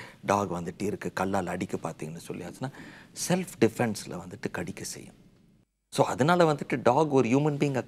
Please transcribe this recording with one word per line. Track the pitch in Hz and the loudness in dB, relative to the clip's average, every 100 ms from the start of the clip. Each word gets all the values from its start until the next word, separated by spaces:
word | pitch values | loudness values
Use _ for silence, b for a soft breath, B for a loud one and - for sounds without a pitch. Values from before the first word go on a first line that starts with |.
| B B | B B
டாக் | - 101 98 | 0 2 2
வந்துட்டு | 87 85 - | -2 -6 -6
இருக்கு, | 101 95 90 | -6 -4 -6
கல்லால் | - 95 98 87 | -4 -2 0 -2
அடிக்க | 90 98 92 | -4 -6 -6
பார்த்தீங்கன்னு | 85 80 78 82 - | -6 -8 -10 -12 -12
சொல்லியாச்சுன்னா, | 92 87 - 131 B B B B - - | -12 -12 -10 -10 B B B B -10 -2
செல்ஃப் | 180 175 - 110 | -2 -2 2 2
டிஃபென்ஸ்ல | - 120 101 - | 2 -2 -2 -8
வந்துட்டு | 90 90 - - | -12 -12 -10 -8
கடிக்க | - 90 - | -6 -8 -10
செய்யும். | - - - - _ _ _ _ _ _ _ - | -12 -12 -16 -20 _ _ _ _ _ _ _ 0
So, | 123 | 0
அதனால | 95 147 175 165 | 4 4 6 6
வந்துட்டு | 147 - 127 | 4 -2 2
டாக் | 110 131 156 | 4 6 6
ஒரு | 135 123 | 4 4
ஹியூமன் | 131 151 143 | 4 4 2
பீயிங்கை | 147 127 | 0 0